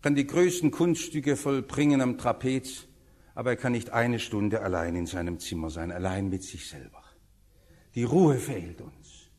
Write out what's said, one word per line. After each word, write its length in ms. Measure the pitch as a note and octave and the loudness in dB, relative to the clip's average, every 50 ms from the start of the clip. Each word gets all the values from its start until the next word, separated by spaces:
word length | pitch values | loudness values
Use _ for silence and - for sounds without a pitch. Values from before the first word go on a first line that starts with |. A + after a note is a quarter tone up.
Kann 120 | - D3 C#3+ | 2 2 2
die 120 | C#3 C#3 | 2 2
größten 440 | C#3 - E3 F3+ F3+ F3+ F3+ D#3+ D3 | 0 4 4 4 4 4 2 0 0
Kunststücke 640 | - - E3+ F3 E3 D#3+ - - - D#3 C3 D3 C#3+ | 2 4 2 2 2 0 -2 -6 -6 -2 0 0 0
vollbringen 640 | - - C#3+ C#3 C3+ B2+ C3+ - C3+ D3 D3 C#3+ C3+ | 0 0 0 0 0 -2 -4 0 2 4 6 6 4
am 160 | C3 B2 A#2+ - | 4 2 0 0
Trapez, 680 | - B2 A2+ - - B2+ C3 C3 B2+ - - - - - - - - - - _ - - - | 0 0 0 0 0 -2 -2 -2 -4 -6 -14 -14 -16 -20 -20 -20 -20 -20 -20 _ -20 -16 -10
aber 160 | - A#2 B2+ | -4 -2 -2
er 60 | B2 | -2
kann 160 | A#2+ - B2+ | 0 0 0
nicht 180 | A#2+ A#2 - - | 0 0 -2 -2
eine 280 | - A#2 A#2 A#2+ A#2+ A2+ | 0 2 2 2 2 0
Stunde 440 | - - A2 G#2 G2+ G#2 G#2+ A2 | -2 -2 -2 0 0 2 0 0
allein 340 | G2+ G2 F2+ F2 E2 E2+ E2+ | 0 0 0 0 0 -2 -2
in 80 | F2+ F2 | -4 -4
seinem 340 | E2 - F2+ E2+ F2 F2 E2 | -4 -4 -4 -4 -4 -6 -6
Zimmer 300 | - - - E2+ D#2+ D#2+ | -8 -8 -6 -6 -6 -6
sein, 240 | D#2 E2 E2 F2 | -6 -6 -8 -6
allein 380 | F2 F2+ F2+ F#2+ F#2 G2 G2 G2 | -6 -4 -4 -4 -2 -2 -2 -2
mit 120 | F#2 F2+ | -4 -6
sich 260 | - - - D#2+ - - | -8 -10 -14 -12 -14 -14
selber. 340 | - C#2+ B1+ A1 - - - - _ _ _ _ _ _ _ _ _ _ _ _ - - _ _ - | -16 -16 -18 -18 -20 -20 -20 -20 _ _ _ _ _ _ _ _ _ _ _ _ -20 -20 _ _ -4
Die 100 | A#2+ A#2+ | -2 0
Ruhe 320 | A#2 C3 F3+ F#3+ D3+ C#3 | 4 6 6 6 6 6
fehlt 440 | B2 - - C3 F#2+ F2 F2 - - | 2 0 -4 -6 -8 -8 -10 -12 -14
uns. 500 | - - - - - - - - - _ _ | -16 -18 -18 -20 -20 -20 -20 -20 -20 _ _